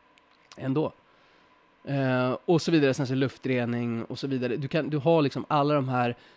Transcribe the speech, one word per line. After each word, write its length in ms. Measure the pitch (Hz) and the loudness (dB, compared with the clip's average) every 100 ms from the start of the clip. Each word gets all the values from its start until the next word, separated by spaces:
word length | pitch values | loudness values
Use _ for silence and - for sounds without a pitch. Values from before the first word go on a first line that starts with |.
| _ _ _ _ _ - | _ _ _ _ _ -10
Ändå. 300 | 131 135 165 - _ _ _ _ _ _ _ _ | -4 -2 -2 -6 _ _ _ _ _ _ _ _
Eh, 520 | - 139 131 127 127 127 | -6 -2 0 0 0 -2
och 180 | - 170 | 2 2
så 80 | - | 4
vidare, 240 | 165 139 | 4 4
sen 120 | 131 127 | 2 0
så 80 | |
luftrening 880 | 131 135 - 127 127 120 120 120 117 | 0 0 -2 -2 -2 0 -2 -2 -4
och 140 | 110 123 | -6 -8
så 80 | 139 | -4
vidare. 300 | 131 123 120 | -4 -2 -4
Du 120 | 139 | -2
kan, 220 | 165 139 | -4 -2
du 60 | 151 | -2
har 240 | 139 165 | 2 4
liksom 220 | 139 131 117 | 2 -2 -2
alla 260 | 151 143 | 0 2
de 140 | 147 131 | 2 0
här 280 | 127 120 120 - | 0 0 -4 -12